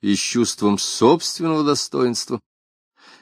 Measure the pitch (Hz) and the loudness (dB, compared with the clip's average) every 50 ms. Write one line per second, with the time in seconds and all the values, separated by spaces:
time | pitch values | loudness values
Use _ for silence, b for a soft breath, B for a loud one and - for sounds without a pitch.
0 | - 104 101 95 - - - 120 117 107 - - 107 104 101 98 - - - - | 2 0 0 0 0 -2 0 0 0 0 -2 -2 0 0 0 0 -2 -6 -2 4
1 | 113 117 156 165 - - - - 170 165 160 156 151 143 143 135 - - - 143 | 4 6 6 4 2 -6 -6 -4 -2 -2 0 0 0 0 0 -2 -4 -6 -2 -2
2 | 131 123 120 - - - 127 113 _ _ _ _ _ _ _ _ _ _ _ b | 0 0 0 -4 -6 -8 -8 -10 _ _ _ _ _ _ _ _ _ _ _ b
3 | b b b b | b b b b